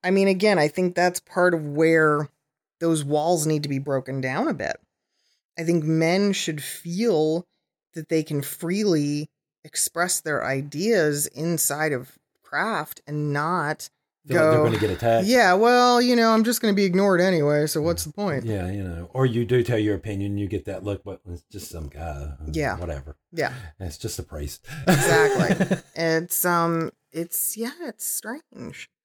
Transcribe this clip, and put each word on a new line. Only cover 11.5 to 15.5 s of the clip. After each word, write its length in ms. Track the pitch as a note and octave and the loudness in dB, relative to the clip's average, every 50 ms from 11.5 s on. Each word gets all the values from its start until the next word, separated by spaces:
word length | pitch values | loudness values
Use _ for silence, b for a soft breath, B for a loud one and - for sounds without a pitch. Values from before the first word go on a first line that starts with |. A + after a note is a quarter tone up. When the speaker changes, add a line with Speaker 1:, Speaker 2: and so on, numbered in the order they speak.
| E3+ D3+ - - C#3+ D3 D#3 D#3 D3 | -2 0 0 -2 -2 -2 -2 -2 -2
Speaker 1:
of 240 | B2 B2+ - - _ _ _ _ _ _ | -4 -6 -12 -20 _ _ _ _ _ _
craft 580 | _ - C#3+ F3+ A3 A3 E3 D3+ - - - _ | _ -4 -2 -2 -2 -2 -4 -6 -8 -12 -20 _
and 240 | - D3 D3+ D3 D3 C#3+ | -8 -6 -4 -2 -2 -2
not 560 | C#3+ D3+ D#3+ F3+ F3+ D3+ D3 D#3 - - - _ _ _ _ _ _ _ | -2 -2 0 -2 -2 -2 -2 -4 -6 -10 -20 _ _ _ _ _ _ _
Speaker 2:
Feel 100 | - - | 0 2
like 140 | F3 D#3 D#3 | 4 4 6
they're 60 | D#3+ | 6
Speaker 1:
go, 60 | D#3 D3+ | 6 4
Speaker 2:
gonna 140 | A#2 A2 G2+ | 4 2 2
get 100 | G#2+ G#2 | 0 0
attacked. 380 | F#2 E2+ - A#2 A2+ A2+ F#3 | 0 0 2 2 4 4 4
Speaker 1:
"Yeah, 260 | G3+ B3+ B3+ A3+ F#3 | 4 4 6 6 6